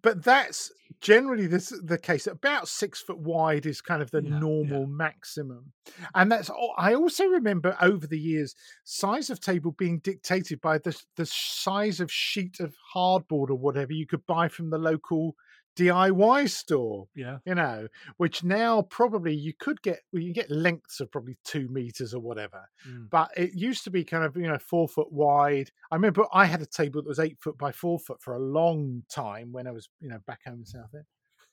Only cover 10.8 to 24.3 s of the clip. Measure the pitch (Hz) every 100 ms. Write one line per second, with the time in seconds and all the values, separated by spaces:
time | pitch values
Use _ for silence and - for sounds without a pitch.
10.8 | 170 151 - - 165 - - - - 196
11.8 | 208 175 175 - - 208 185 - 165 -
12.8 | - 185 180 185 - 151 135 131 139 139
13.8 | 135 156 151 160 - 165 170 - 165 160
14.8 | 160 160 - 165 160 - _ _ _ -
15.8 | 180 180 190 185 214 269 277 - - 151
16.8 | 117 101 95 - 123 135 180 180 151 110
17.8 | 110 - - - 170 - 175 202 233 220
18.8 | 196 - 240 208 165 151 151 - - 294
19.8 | - 170 _ 180 170 175 233 151 170 165
20.8 | - - 131 143 120 127 - 151 127 131
21.8 | 120 - 120 123 117 107 104 98 98 _
22.8 | 135 123 113 165 165 - 180 185 220 240
23.8 | - 180 170 165 160